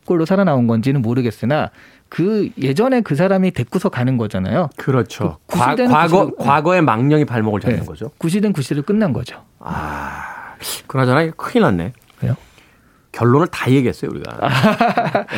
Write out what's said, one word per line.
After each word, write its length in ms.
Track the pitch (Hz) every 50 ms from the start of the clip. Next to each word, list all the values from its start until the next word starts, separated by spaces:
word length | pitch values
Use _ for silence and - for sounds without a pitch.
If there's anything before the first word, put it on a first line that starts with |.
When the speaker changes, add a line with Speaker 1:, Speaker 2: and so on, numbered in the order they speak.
| _
Speaker 1:
꼴로 200 | - 180 165 160
살아나온 400 | - 190 196 196 175 143 127 120
건지는 360 | 113 117 113 107 135 147 143 110
모르겠으나 680 | 113 123 131 120 113 - - - 117 147 151 98 - _ - - - _ _ _ _
그 420 | - - 165 202 220 208 165 - - -
예전에 420 | 135 135 135 170 233 269 262 240 202
그 120 | - 147
사람이 360 | 139 180 190 196 190 185 185 -
데리고서 360 | - 123 - - 185 - 190
가는 280 | - 123 123 131 131
거잖아요. 540 | 117 113 104 - 95 92 95 113 170 170 139 -
Speaker 2:
그렇죠. 600 | - - 147 131 127 113 - - - 104 92 82 - _
Speaker 1:
그 100 | - - 180
Speaker 2:
과-, 80 | 123
Speaker 1:
구시대는 260 | 131 151 - 123 - -
Speaker 2:
과거, 320 | 151 170 165 170 - -
Speaker 1:
구시대로, 180 | 123 - - -
Speaker 2:
과거의 380 | 139 143 156 147 170 185 180 160
망령이 420 | 127 110 110 131 143 151 151 147
발목을 360 | 117 123 117 110 107 104 95
잡는 200 | - 123 110 82
Speaker 1:
네. 60 | -
Speaker 2:
거죠. 240 | - 80 - 110 135 _ -
Speaker 1:
구시대는 340 | - 165 180 208 202 214 190
구시대로 300 | 147 127 - 147 147 139
끝난 300 | - 202 220 220 160 117
거죠. 300 | - 131 - - - - _ _ _
Speaker 2:
아, 960 | - - - 76 76 76 76 73 - - - - - - - - - - - - - - - - -
그나저나 360 | - - 131 131 127 127 151 165
이거 120 | 160 -
큰일 260 | - - - - 240 202
났네. 300 | 139 98 85 82 113 - _ _ _ _ - -
Speaker 1:
왜요? 140 | 120 127 - - _ _ - _ _ _ _ _ _ _ _ _ _ -
Speaker 2:
결론을 340 | - 117 120 127 147 180 170
다 220 | - - - 123
얘기했어요, 400 | 131 139 127 107 - - - -
우리가. 280 | - 73 71 - 58 - 107 123 127 131 - 220 - - 233
Speaker 1:
<laughs> 480 | 233 - 240 220 170 - - - - -